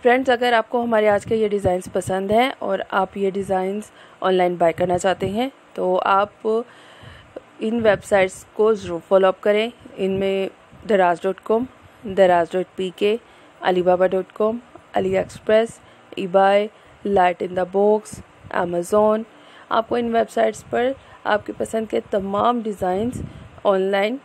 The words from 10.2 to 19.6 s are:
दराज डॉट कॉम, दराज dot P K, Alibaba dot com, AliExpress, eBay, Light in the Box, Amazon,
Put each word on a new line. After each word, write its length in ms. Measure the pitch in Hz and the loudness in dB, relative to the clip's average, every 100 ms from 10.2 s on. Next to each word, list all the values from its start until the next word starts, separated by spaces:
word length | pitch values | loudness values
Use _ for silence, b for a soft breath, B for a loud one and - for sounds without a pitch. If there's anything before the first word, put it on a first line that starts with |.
| 190 196 190 - _ - - | -2 -2 -4 -10 _ -20 -2
दराज 340 | 208 180 170 | 2 4 2
डॉट 160 | 190 185 | -2 -6
कॉम, 260 | - 220 254 - - - 226 | -2 -2 -2 -12 -20 -16 -8
दराज 460 | 190 185 175 165 | 2 4 4 2
dot 140 | 185 180 - | -4 -6 -6
P 160 | 190 170 | -8 -2
K, 200 | 202 226 B B B B | -2 -2 B B B B
Alibaba 460 | - 185 180 180 185 | -2 0 2 4 2
dot 240 | 185 185 | 0 -4
com, 280 | - 214 233 - - - 208 | -2 -2 -2 -12 -20 -8 -4
AliExpress, 760 | 190 190 - - - 220 226 - B B B - | -2 -2 -4 -10 2 2 2 -6 B B B -10
eBay, 500 | 196 190 196 202 208 B B B | 0 4 4 4 0 B B B
Light 380 | 208 196 180 175 | -2 2 2 0
in 140 | 185 180 | -6 -4
the 80 | 180 | -4
Box, 480 | 190 208 214 208 - - - - - | 0 2 2 -2 -18 -20 -20 -8 -4
Amazon, 640 | 175 175 175 208 214 214 226 B B B | -2 -4 0 2 2 2 -4 B B B